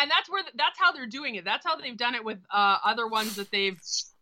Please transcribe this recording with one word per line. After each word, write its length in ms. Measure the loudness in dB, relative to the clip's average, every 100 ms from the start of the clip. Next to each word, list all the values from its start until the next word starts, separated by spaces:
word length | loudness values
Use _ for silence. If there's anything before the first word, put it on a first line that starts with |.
and 60 | 2
that's 200 | 2 0
where, 120 | -4
th-, 120 | -6 -2
that's 220 | -2 2
how 140 | 2
they're 140 | 2 -4
doing 280 | -8 -6
it. 100 | -6
That's 220 | -2 -2 -2
how 80 | -4
they've 200 | -4 -2
done 180 | -2
it 100 | -2
with, 140 | -4 -8 -2
uh, 240 | 4 4 4
other 240 | 2 0 0
ones 260 | 0 -2 -4
that 140 | -4
they've 300 | -2 0 -2 -6 -8 -8 _